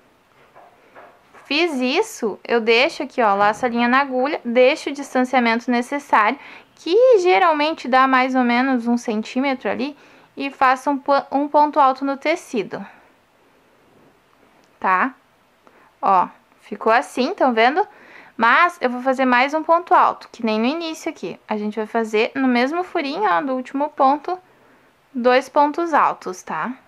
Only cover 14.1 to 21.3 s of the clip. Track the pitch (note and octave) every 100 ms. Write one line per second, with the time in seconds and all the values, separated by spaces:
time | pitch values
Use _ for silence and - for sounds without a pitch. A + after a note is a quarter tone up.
14.1 | _ _ _ _ _ _ _ G3 F#3 B3
15.1 | - _ _ _ _ _ _ _ _ G3
16.1 | F#3 - - _ _ - G3+ A3+ A3+ C#4+
17.1 | - C4 G4+ C#4+ A3+ A#3 D#4+ - - -
18.1 | - - - A3+ C#4 F4 F4 B3+ B3 B3+
19.1 | C4 C4 B3 C#4 D#4 D#4 E4+ E4+ E4+ A#3
20.1 | - - - A3+ G#3+ A#3 E4 E4 D#4+ E4+
21.1 | - F#3